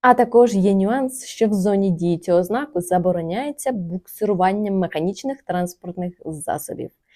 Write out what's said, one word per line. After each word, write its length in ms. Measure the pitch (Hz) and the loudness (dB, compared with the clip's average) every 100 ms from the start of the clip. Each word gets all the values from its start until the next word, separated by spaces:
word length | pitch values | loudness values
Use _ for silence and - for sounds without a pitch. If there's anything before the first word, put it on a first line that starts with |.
А 120 | 254 | 6
також 420 | 247 233 233 240 196 | 4 6 6 6 4
є 180 | 190 | 4
нюанс, 520 | 196 196 254 262 254 - | 4 2 0 -2 -6 -14
що 220 | - 220 | -2 0
в 60 | |
зоні 380 | 202 190 196 196 | 2 2 2 2
дії 260 | 165 175 170 | 0 0 -2
цього 260 | 180 175 | 2 2
знаку 380 | 180 220 285 180 | 2 -2 -2 -6
забороняється 920 | 175 180 175 175 165 190 285 285 269 | 0 0 2 -2 -4 -6 -6 -6 -4
буксирування 1000 | 240 170 180 _ - 208 196 185 202 208 | -4 -6 -8 _ -6 -2 2 2 2 -2
механічних 720 | 190 175 156 170 196 269 269 | 0 -2 -2 -4 -4 -8 -8
транспортних 800 | - 180 180 175 180 180 180 175 - | -6 -4 -4 -8 -14 -8 -8 -8 -12
засобів. 680 | 156 - 147 - - - _ _ | -10 -6 -6 -8 -10 -10 _ _